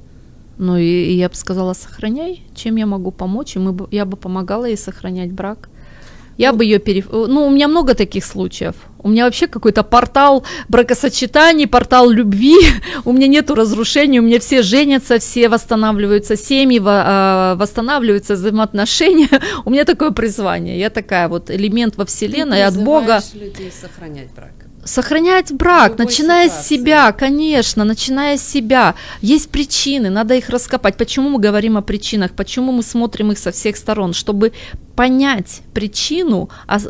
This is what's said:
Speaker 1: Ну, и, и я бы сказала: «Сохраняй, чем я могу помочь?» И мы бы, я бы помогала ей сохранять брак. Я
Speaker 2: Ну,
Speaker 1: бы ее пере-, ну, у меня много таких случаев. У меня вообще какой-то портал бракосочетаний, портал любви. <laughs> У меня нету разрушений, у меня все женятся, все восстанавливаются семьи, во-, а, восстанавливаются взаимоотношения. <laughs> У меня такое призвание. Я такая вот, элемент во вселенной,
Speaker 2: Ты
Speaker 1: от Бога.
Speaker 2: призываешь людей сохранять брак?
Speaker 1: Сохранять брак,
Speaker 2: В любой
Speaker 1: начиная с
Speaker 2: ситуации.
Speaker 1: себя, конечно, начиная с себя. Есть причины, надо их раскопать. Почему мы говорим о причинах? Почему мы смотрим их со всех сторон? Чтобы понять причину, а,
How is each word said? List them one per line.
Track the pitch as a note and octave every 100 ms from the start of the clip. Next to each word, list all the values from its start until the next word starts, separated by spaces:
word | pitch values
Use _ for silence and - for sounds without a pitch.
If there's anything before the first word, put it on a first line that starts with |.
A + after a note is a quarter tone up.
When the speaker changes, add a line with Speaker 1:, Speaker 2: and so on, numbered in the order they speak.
| - - - - - -
Speaker 1:
Ну, | F3+ F3+
и, | E3+
и | F3+ E3+ F3+
я | F3+
бы | -
сказала: | - F#3+ F#3
«Сохраняй, | F#3 - - G#3+ C4 E4+ F4 -
чем | - A3+ A3
я | G#3+
могу | G3 F#3
помочь?» | - F#3 G#3 - F#3+
И |
мы | F#3+
бы, | F#3 -
я | G#3 G3
бы | G3
помогала | F#3 F#3 F#3 G#3+ B3
ей | G#3
сохранять | - - F#3 F3+ F3+
брак. | F#3+ G3 A3 - - - - - - - -
Я | B3
Speaker 2:
Ну, | A3
Speaker 1:
бы | A3
ее | G3+
пере-, | G#3+ F#3+ F#3+
ну, | A3 A3 C#4 C#4+
у |
меня | C#4 D4
много | E4+ C#4
таких | G#3 G3 G3 -
случаев. | G3 F#3 - E3+ - - -
У | G3+
меня | A3 B3
вообще | - E4+
какой-то | G#3+ G#3+ G#3
портал | G#3 A#3+ A#3+ C4+ C#4+ C4+ - D#4+ -
бракосочетаний, | A#3+ A#3+ B3 C4+ - B3+ D4 E4 D#4 C#4
портал | A#3+ - B3+ B3
любви. | A3+ G#3 G3 C4 F4 D#4+ A#3+
<laughs> | F4+ D#4 A#3+
У |
меня | B3+ C4+
нету | D4 D4+ D4
разрушений, | A3+ G#3+ A3+ C#4+ D4 B3+
у |
меня | A3+ A#3
все | - C4
женятся, | F#3+ C4 C#4+ C4+ - A#3
все | - B3 A#3
восстанавливаются | A3+ - A3 A3 G3+ G3+ G#3 G#3 G#3+
семьи, | - C4+ C4+ A#3
во-, | G3 G3+ F3+
а, | G3 F#3+ F#3 F#3 F3+
восстанавливаются | G#3 A#3 A#3 C#4+ A#3 G3+ G3+ G3
взаимоотношения. | G3+ G#3+ G#3+ G3+ A3 - E4+ E4 C#4+ C4+ G4+
<laughs> | E4+ A3
У |
меня | C#4 D4
такое | E4 D#4
призвание. | G3+ A3 G#3 F#3+ F3 F3 F3+
Я | G#3+
такая | A3 G#3 F#3 E3+
вот, | E3+ -
элемент | F#3+ G#3 A3+ A3+ G3+
во | G3
вселенной, | - G#3 C#4 D4+ G3+
Speaker 2:
Ты |
Speaker 1:
от | G3 F#3+
Бога. | A3+ D4+ A3+ G#3+
Speaker 2:
призываешь | -
людей | G#3 G3+ G3+ F#3
сохранять | - F3+ - E3 D3 B2+ -
брак? | - - - -
Speaker 1:
Сохранять | - - - D#4 E4+ F#4 -
брак, | C4+ F4 E4+ C#4
Speaker 2:
В |
любой | A3+ A#3
Speaker 1:
начиная | D4 D#4 F4 F4
с |
Speaker 2:
ситуации. | D#4+ - D4
Speaker 1:
себя, | B3+ D4+ A#3+
конечно, | - C4+ C#4+ D#4 C#4+ - A3
начиная | G#3+ A3 - C4+ C#4+ C#4
с |
себя. | - C#4 A3 C4 F#3+ - - -
Есть | G3+ D4+ -
причины, | - C4+ - C#4 C#4 G3
надо | G3+ A3
их | B3+ A#3+
раскопать. | B3 - C4 D4+ -
Почему | A3+ C4+ C#4
мы | C4+
говорим | G#3 G#3 A3 G#3+
о |
причинах? | G#3 G3+ - G#3 F3+
Почему | - F#3+ - B3+
мы | B3
смотрим | A3 A#3 A#3 - G#3
их | G3+
со | F3+
всех | F#3 G#3 G#3
сторон? | - G#3 F#3
Чтобы | E3+ - G3+ A3+ - - - - -
понять | B3+ C4 C#4 A3+ F3 - -
причину, | - G#3 - - E4 F4 F#3 F3 - -
а, | G3+